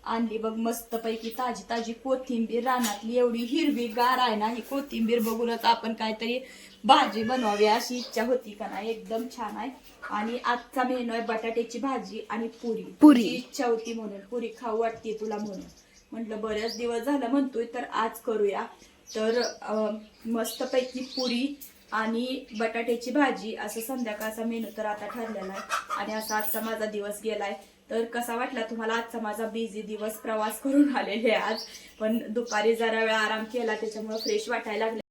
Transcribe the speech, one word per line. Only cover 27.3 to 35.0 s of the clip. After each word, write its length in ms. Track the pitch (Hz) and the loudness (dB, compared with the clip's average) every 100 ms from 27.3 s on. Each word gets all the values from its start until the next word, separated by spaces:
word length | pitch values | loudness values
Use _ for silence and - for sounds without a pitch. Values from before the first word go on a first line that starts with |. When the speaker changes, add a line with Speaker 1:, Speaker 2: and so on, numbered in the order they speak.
| 202 196 220 - - _ | -4 -4 -6 -12 -20 _
Speaker 1:
तर 160 | 220 226 | -2 -2
कसा 300 | 240 240 233 | -4 -4 -2
वाटला 260 | 262 247 | -2 -2
तुम्हाला 320 | 220 226 220 | -4 -4 0
आजचा 260 | 226 226 233 | 0 -2 -6
माझा 280 | 214 208 214 | -4 -4 -4
बिझी 340 | 220 226 202 | -4 -4 -6
दिवस, 320 | 202 214 214 | -8 -4 -4
प्रवास 460 | 220 - 220 220 - | -6 -4 -2 -2 -2
करून 360 | 269 277 294 220 | 2 6 6 4
आलेले 360 | 190 214 226 | 0 2 4
आज, 320 | 202 202 226 - - - - | 4 2 -2 -6 -14 -20 -2
पण 340 | 214 233 - | 0 2 0
दुपारी 420 | 220 226 214 220 226 | -4 0 2 4 4
जरा 240 | 226 220 | 2 2
वेळ 140 | 220 | 4
आराम 300 | 220 214 220 | 4 2 0
केला 320 | 226 247 226 214 | -2 -2 0 -2
त्याच्यामुळे 420 | 220 214 214 220 | -4 -6 -6 -4
फ्रेश 320 | 220 214 226 | 0 0 0
वाटायला 360 | 233 226 208 220 | -4 -2 -2 -2
लागले. 160 | 226 | -2